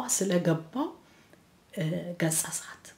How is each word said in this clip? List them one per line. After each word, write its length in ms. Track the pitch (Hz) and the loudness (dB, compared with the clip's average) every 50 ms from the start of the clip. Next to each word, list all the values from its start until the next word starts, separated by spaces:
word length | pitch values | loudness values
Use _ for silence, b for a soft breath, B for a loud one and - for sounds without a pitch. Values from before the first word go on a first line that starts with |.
| - - | 0 0
ስለገባው፣ 760 | - - 190 196 185 175 165 170 156 - - - - 254 302 370 - b b b b b b b b - _ _ _ _ _ _ - | 0 2 2 4 4 4 4 4 4 2 0 -4 -4 -4 -4 -4 -4 b b b b b b b b -20 _ _ _ _ _ _ -6
እ፣ 100 | - 160 156 170 175 170 175 175 | -4 -2 -2 -2 -2 -4 -6 -2
ገሰጻት። 680 | - 170 160 156 - - - - - - - - - - - - | 0 0 2 2 0 -2 -2 -6 -8 -8 -10 -14 -18 -20 -20 -20